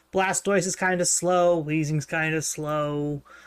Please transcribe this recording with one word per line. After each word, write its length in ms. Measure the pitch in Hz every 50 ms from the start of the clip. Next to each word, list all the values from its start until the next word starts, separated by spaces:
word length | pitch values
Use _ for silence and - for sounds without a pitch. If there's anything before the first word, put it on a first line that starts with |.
| _ _ -
Blastoise 520 | 190 185 190 185 - - 196 202 190 170
is 100 | 190 -
kinda 300 | - 190 185 185 175 175
slow. 560 | - - - 170 175 180 175 175 175 175 165 151
Weezing's 420 | 151 156 160 156 147 156 151 143
kinda 360 | - 170 160 160 156 160 160
slow. 800 | 151 - - - 151 147 151 151 147 147 147 147 147 147 147 139 - - - - -